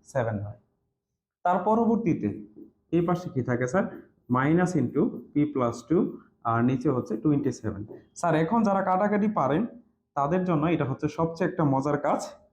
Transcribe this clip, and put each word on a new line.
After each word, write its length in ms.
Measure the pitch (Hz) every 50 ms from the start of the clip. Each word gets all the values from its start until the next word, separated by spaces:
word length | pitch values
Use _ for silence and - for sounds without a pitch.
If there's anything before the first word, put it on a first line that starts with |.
| _ - -
সেভেন 240 | 135 117 113 110 101 101
হয়। 140 | 104 - - _ _ _ _ _ _ _ _ _ _ _ _ _ _ _ _ _
তার 120 | 175 185 196 190
পরবর্তীতে 600 | 214 220 226 233 214 233 202 - - 107 - 107 101 - - - - - - - - _ _ _ _ -
এই 80 | 170 175
পাশে 200 | 175 175 175 - - -
কি 80 | 131 117 -
থাকে 160 | 123 117 127 123
স্যার? 120 | 143 190 233 - - - - _ _ _ _ - 123
Minus 360 | 127 135 147 160 180 180 170 - 156
into 200 | 123 113 - 143 - - - - - -
p 40 | _ 147 147 147 -
plus 240 | 135 123 117 117 - - -
two, 140 | 160 185 262 - - - - _ _ _ _ 117
আর 80 | 117 117 117 127
নিচে 200 | 135 127 - 156 131
হচ্ছে 180 | 123 120 - 214 220 -
টোয়েন্টি 280 | 156 147 135 127 131 120 -
সেভেন। 220 | - 107 92 98 104 - - - - _ _ -
স্যার 140 | - 170 156 156 165
এখন 160 | 160 226 233 208
যারা 140 | 202 196 196 190 190
কাটাকাটি 380 | 185 185 208 202 208 202 208 214 214 175
পারেন 220 | 143 131 143 170 233 - - - _ _ _ _ _ _ _
তাদের 240 | 143 139 156 175 185 180 180
জন্য 140 | 170 147 147 175 165
এটা 100 | 156 143 127
হচ্ছে 180 | 131 - - 147 -
সবচেয়ে 320 | - 165 165 165 - 185 170
একটা 140 | - - 160 139 135
মজার 240 | 135 135 147 147 - -
কাজ। 160 | 147 277 - - - - - _ _